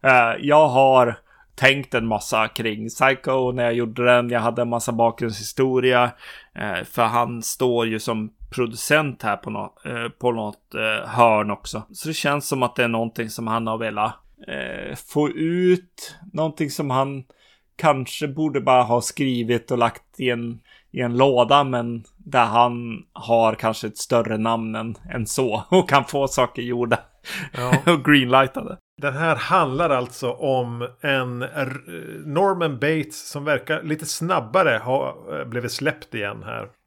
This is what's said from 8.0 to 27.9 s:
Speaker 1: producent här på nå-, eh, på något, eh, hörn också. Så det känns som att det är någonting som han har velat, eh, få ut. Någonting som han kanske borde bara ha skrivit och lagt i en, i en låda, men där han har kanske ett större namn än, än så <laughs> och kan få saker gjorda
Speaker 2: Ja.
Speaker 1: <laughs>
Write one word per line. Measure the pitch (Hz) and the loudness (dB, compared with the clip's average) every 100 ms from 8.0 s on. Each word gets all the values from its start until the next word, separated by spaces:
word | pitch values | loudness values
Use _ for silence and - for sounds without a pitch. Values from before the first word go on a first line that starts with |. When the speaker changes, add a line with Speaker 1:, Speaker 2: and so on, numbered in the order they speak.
| 113 110 107 _ - | -4 -6 -6 _ -14
Speaker 1:
producent | - 120 113 - 151 151 - | -4 -4 -4 0 2 2 -4
här | 110 101 | -4 -4
på | - | -6
nå-, | 107 101 _ | -8 -10 _
eh, | - 123 117 | -10 -8 -8
på | - 123 | -4 -2
något, | 117 107 104 _ | -2 -6 -10 _
eh, | - 110 110 110 | -4 -2 -2 -4
hörn | 117 117 107 104 | 4 6 6 0
också. | 101 - 113 110 | -4 -6 -12 -12
Så | - 156 | -12 -8
det | |
känns | 156 143 147 143 | -4 -2 -2 -2
som | 139 | -2
att | 120 - | -2 0
det | |
är | 120 | 0
någonting | 113 117 - 113 | 0 -2 -4 -8
som | 107 113 | -6 -4
han | 113 113 | -4 -2
har | 110 | -4
velat, | 113 104 104 - _ _ - | -4 -2 -4 -4 _ _ -12
eh, | 69 64 - - 139 | -8 -8 -10 -10 -12
få | - 147 151 | -6 0 0
ut. | - 160 175 180 180 - - - - - | 0 -2 2 4 2 0 -20 -20 -18 -12
Någonting | - 160 151 151 | -4 -4 -2 -6
som | - 147 | -4 -2
han | 131 135 139 - _ _ _ _ - | 0 0 -4 -14 _ _ _ _ 0
kanske | 160 135 127 - 147 | 2 2 0 -6 -6
borde | 143 156 139 | -2 0 0
bara | 117 127 | 4 4
ha | 117 120 | 6 2
skrivit | 117 - 139 123 117 120 - | 0 -2 -2 0 0 -2 0
och | 123 | 2
lagt | 120 - _ - | 2 0 _ -4
i | 131 | -2
en, | 120 120 117 _ _ _ | -2 -4 -10 _ _ _
i | - | -6
en | 120 120 | -2 4
låda, | 139 123 117 139 | 4 6 6 4
men | 139 127 120 117 - _ | 4 -2 -4 -8 -12 _
där | - 131 | -2 2
han | 117 113 120 120 120 110 - | 4 6 4 2 -10 -12 -14
har | - - 117 113 | -16 0 4 4
kanske | 110 113 110 110 | 2 -2 -2 -8
ett | - | -10
större | - 120 107 107 | -2 0 0 -2
namn | 113 113 113 | -2 -2 -4
än, | 110 113 110 - | -6 -8 -10 -10
än | 123 107 | -8 -6
så | - 127 107 - | -2 -2 -2 2
<laughs> | |
och | 185 185 | 2 4
kan | 139 | 2
få | 123 143 135 | 2 -2 0
saker | - 123 - | 0 -2 -2
gjorda | 120 123 120 117 - _ - - 175 | -6 -4 0 -2 -2 _ -14 -12 -10
Speaker 2:
Ja. | - 127 147 | -8 0 2
Speaker 1:
<laughs> | 175 | 4